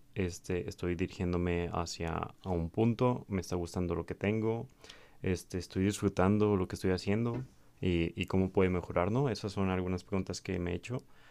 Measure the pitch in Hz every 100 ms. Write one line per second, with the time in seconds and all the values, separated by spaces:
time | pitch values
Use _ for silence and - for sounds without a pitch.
0 | - - 92 82 - 90 87 - 90 85
1 | 90 - 90 87 87 87 85 87 85 -
2 | 82 82 82 - 95 87 82 - 113 113
3 | 127 123 - 98 - 90 85 - 87 85
4 | 85 87 98 110 110 113 127 - - -
5 | - - 95 90 - 92 - 95 98 101
6 | 101 - 90 104 104 101 92 - 95 92
7 | - 104 117 120 131 - - - 95 85
8 | 82 - 90 95 92 98 92 90 - 87
9 | 90 117 139 101 107 95 95 92 90 90
10 | - 95 92 90 - 92 87 90 - 127
11 | - - -